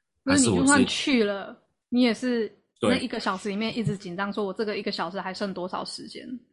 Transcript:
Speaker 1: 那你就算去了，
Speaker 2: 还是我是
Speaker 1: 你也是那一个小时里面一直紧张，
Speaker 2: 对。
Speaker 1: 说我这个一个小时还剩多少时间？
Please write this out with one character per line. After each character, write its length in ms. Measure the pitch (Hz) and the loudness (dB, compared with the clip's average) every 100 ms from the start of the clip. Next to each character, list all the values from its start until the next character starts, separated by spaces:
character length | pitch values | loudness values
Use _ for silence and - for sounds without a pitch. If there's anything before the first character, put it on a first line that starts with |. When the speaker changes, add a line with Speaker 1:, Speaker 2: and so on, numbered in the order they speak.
| _ _ | _ _
Speaker 1:
那 140 | 269 277 | 2 4
你 80 | |
就 220 | 233 180 269 | 4 4 6
算 200 | 285 - | 6 4
去 380 | - 302 247 | 0 2 2
了， 220 | 202 196 - | 2 -2 -8
Speaker 2:
还 20 | |
是 20 | |
我 60 | - | -14
是 20 | _ _ _ | _ _ _
Speaker 1:
你 120 | 240 | 2
也 120 | 247 | 4
是 440 | 208 254 233 208 - _ _ | 2 0 -2 -2 -8 _ _
那 160 | 208 254 | 2 2
一 100 | 254 | 0
个 140 | 226 | -4
小 160 | 220 185 | -2 -2
时 100 | 208 | -4
里 80 | 196 | -2
面 200 | 220 208 | -2 -2
一 60 | |
直 160 | 214 196 | -2 -4
紧 200 | 180 175 | -6 -4
张， 120 | 202 | -4
Speaker 2:
对。 60 | 214 | -2
Speaker 1:
说 100 | 202 | -4
我 80 | |
这 120 | 190 214 | -2 -4
个 120 | 196 | -2
一 40 | |
个 100 | 208 | -4
小 180 | 196 170 | -4 -4
时 100 | 185 | -6
还 120 | 185 | -6
剩 200 | 185 202 | -4 -6
多 120 | 180 185 | -4 -6
少 180 | - 196 | -6 -8
时 240 | - - | -10 -12
间？ 180 | - - 254 - | -14 -12 -12 -14